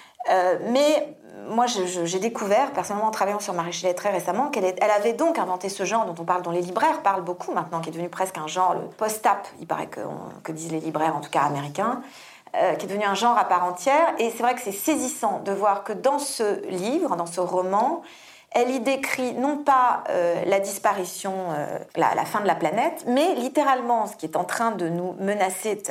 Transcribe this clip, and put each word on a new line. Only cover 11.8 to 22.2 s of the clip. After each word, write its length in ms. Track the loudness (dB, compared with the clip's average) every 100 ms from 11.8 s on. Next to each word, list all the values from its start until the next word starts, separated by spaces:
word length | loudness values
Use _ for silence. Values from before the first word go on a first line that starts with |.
| -2 -2 -8 -18 -20 -20 -6 0
euh, 200 | 2 0
qui 100 | -4
est 40 |
devenu 160 | -2 0
un 100 | 2
genre 220 | 4 4
à 60 | 4
part 180 | 2
entière. 500 | 2 0 2 4 4 2
Et 100 | -2
c'est 140 | 0
vrai 100 | 0
que 80 | 0
c'est 100 | -4
saisissant 680 | -4 0 0 0 -2 -2 -2
de 120 | -2
voir 320 | 2 2 2
que 100 | -2
dans 260 | 0 2 2
ce 440 | 0 -2 0 -2 -4
livre, 480 | -4 0 0 0 -2
dans 100 | -4
ce 140 | -2
roman, 640 | -2 0 2 2 2 0 -8 -20 -20 -20 -2
elle 200 | 0 2
y 80 | 0
décrit 540 | 0 0 -2 -2 -2
non 240 | 0 0 2
pas, 460 | 4 6 6 2 0
euh, 340 | 0 2 2 2
la 140 | 2
disparition, 720 | 0 0 0 0 -4 -6 -6 -4 -4
euh, 260 | -4 -4 -8 -6 0
la, 200 | 2
la 100 | 2